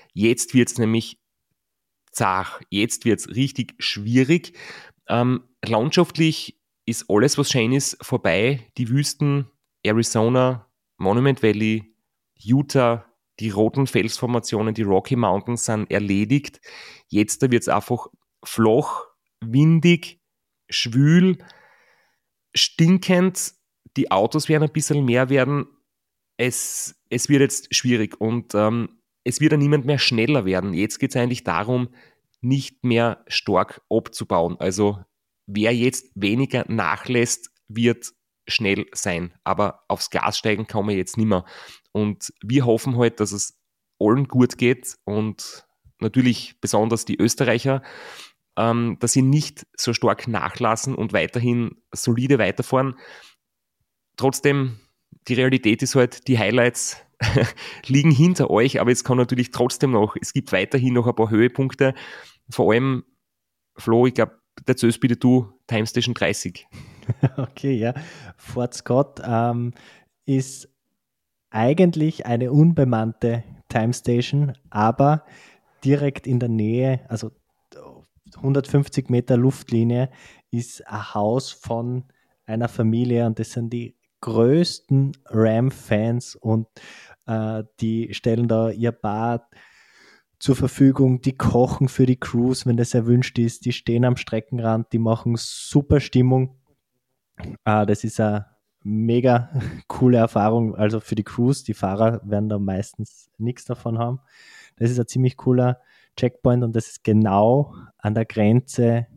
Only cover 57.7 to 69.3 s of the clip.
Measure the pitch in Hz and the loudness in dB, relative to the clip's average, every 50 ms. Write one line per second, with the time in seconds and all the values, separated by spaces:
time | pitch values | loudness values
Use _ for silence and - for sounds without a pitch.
57.7 | - - - - 131 143 143 165 147 120 160 180 185 - 143 - 78 107 120 135 | -18 -16 -6 0 0 4 4 4 6 6 6 4 4 2 0 2 2 2 2 2
58.7 | - - 98 120 123 - - - 127 127 123 - 127 123 123 - - - 127 135 | 2 0 2 2 2 0 0 0 0 2 2 0 0 -2 -2 -4 -2 -2 -2 -2
59.7 | - - 147 135 123 104 107 107 - - - - - 135 - - - 92 98 - | 0 0 0 2 2 2 2 0 -2 -8 -12 -6 -6 -6 -4 0 0 0 0 0
60.7 | - 131 123 127 123 120 113 123 117 - 110 107 113 107 117 127 - - 135 131 | 0 0 0 2 2 2 2 2 2 0 0 2 4 4 4 4 2 0 -4 -4
61.7 | - - 139 135 127 - - - - - - - _ _ _ - - - 107 92 | 0 0 0 0 0 -4 -12 -18 -20 -20 -20 -20 _ _ _ -10 -2 0 2 2
62.7 | 107 120 131 135 131 123 - _ _ _ _ _ _ _ _ _ _ _ _ _ | 4 2 2 0 -2 -4 -6 _ _ _ _ _ _ _ _ _ _ _ _ _
63.7 | _ - - 117 113 117 127 131 120 - 110 - - _ _ _ _ - - - | _ -8 -2 2 4 4 4 4 4 0 -2 -2 -4 _ _ _ _ -8 -4 -4
64.7 | 127 - - 113 110 - - 120 120 - - 123 127 127 117 101 - _ _ - | -2 2 2 2 2 2 0 0 0 2 2 2 2 2 0 -2 -12 _ _ -4
65.7 | 117 110 110 113 - 123 113 123 117 - - - 101 - - 92 85 - - _ | -2 -2 -2 -2 -2 -4 -4 -4 -4 -2 -2 -2 -2 -4 -8 -10 -12 -14 -20 _
66.7 | - - - - - - - - - - - 127 - - 127 - - - - 139 | -20 -20 -20 -20 -20 -12 -8 -8 -4 -2 -2 -2 -2 -4 -8 -8 -10 -8 -4 -4
67.7 | 135 110 110 117 123 139 160 165 - - - 101 - _ - - - 127 120 120 | -2 -2 -2 -4 -4 -6 -12 -16 -20 -20 -20 -20 -20 _ -20 -10 -6 -6 -6 -6
68.7 | - - - - 127 131 147 143 - - - 120 | -6 -12 -4 0 2 2 2 0 -4 -12 -6 -2